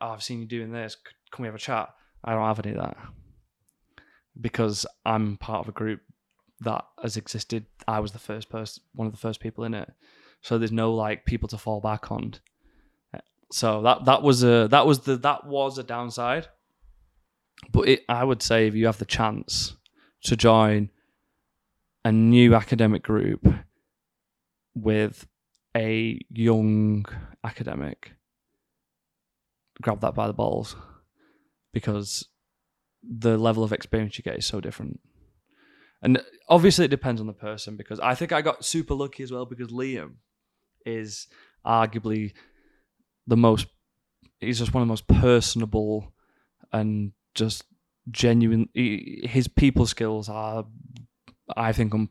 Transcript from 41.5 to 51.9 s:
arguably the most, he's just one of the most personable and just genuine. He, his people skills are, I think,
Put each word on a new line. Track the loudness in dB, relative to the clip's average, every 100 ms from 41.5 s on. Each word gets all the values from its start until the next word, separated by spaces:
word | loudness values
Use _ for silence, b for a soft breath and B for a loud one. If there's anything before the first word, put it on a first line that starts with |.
| b 0
arguably | 2 2 0 -4 -2 -4 -10 b b b b b _ _ _ 2
the | 6
most, | 6 4 0 _ _ _ _ _ _ -10
he's | -6 -4
just | -2
one | 0
of | 0
the |
most | 0 2
personable | 4 6 6 4 -2 -2 -2 -2 -4 -6 _ _ _ _ _ -6
and | -2 0 -2 -4 -8 _
just | -4 -2 -4 -12 _ _ _ -12
genuine. | 0 4 4 4 2 0
He, | -2 -2 -2 -8 -10 -2
his | 0 0
people | 4 4 6 2
skills | 0 -2 -2 -6
are, | -8 -6 -6 -8 -14 -20 -20 -20 _ _ _ -10 -2
I | 0
think, | 2 2